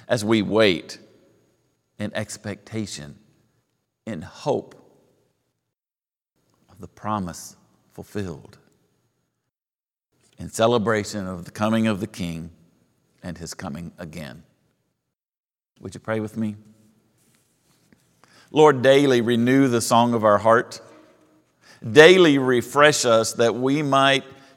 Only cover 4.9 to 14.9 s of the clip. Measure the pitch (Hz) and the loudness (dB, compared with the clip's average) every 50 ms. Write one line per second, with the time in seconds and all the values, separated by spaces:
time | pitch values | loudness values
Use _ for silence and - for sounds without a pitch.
4.9 | _ _ _ _ _ _ _ _ _ _ _ _ _ _ _ _ _ _ _ _ | _ _ _ _ _ _ _ _ _ _ _ _ _ _ _ _ _ _ _ _
5.9 | _ _ _ _ _ _ _ _ _ _ _ _ _ _ _ _ 92 90 92 - | _ _ _ _ _ _ _ _ _ _ _ _ _ _ _ _ _ -20 -20 -20
6.9 | _ - - 104 107 104 92 87 78 - - - - _ _ _ _ _ _ _ | _ -12 -8 -6 -6 -6 -6 -8 -12 -14 -18 -20 -20 _ _ _ _ _ _ _
7.9 | _ - 95 - - 107 98 90 78 65 - - - - _ _ _ _ _ _ | _ -20 -18 -14 -10 -10 -10 -10 -10 -14 -18 -20 -20 -20 _ _ _ _ _ _
8.9 | _ _ _ _ _ _ _ _ _ _ _ _ _ _ _ _ _ _ _ _ | _ _ _ _ _ _ _ _ _ _ _ _ _ _ _ _ _ _ _ _
9.9 | _ _ _ _ _ _ _ _ _ - 85 85 - - 113 117 120 120 98 117 | _ _ _ _ _ _ _ _ _ -18 -16 -10 -4 -2 0 2 2 0 0 0
10.9 | 110 107 101 - - 104 95 92 92 87 87 - - - 107 110 113 113 113 110 | -2 -2 -4 -6 -8 -10 -10 -10 -10 -12 -14 -14 -8 -6 -4 -2 0 0 0 -2
11.9 | 107 90 104 101 - - 92 85 82 82 80 82 - _ _ _ _ _ _ _ | -2 -4 -6 -10 -10 -10 -10 -10 -10 -10 -12 -16 -18 _ _ _ _ _ _ _
12.9 | _ _ _ _ _ _ - 92 85 87 85 80 - - - 87 71 82 85 82 | _ _ _ _ _ _ -16 -16 -16 -14 -14 -16 -16 -14 -14 -14 -14 -14 -14 -16
13.9 | - - 87 78 76 87 76 65 67 - - _ _ _ _ _ _ _ _ _ | -16 -16 -18 -16 -16 -16 -16 -18 -18 -20 -20 _ _ _ _ _ _ _ _ _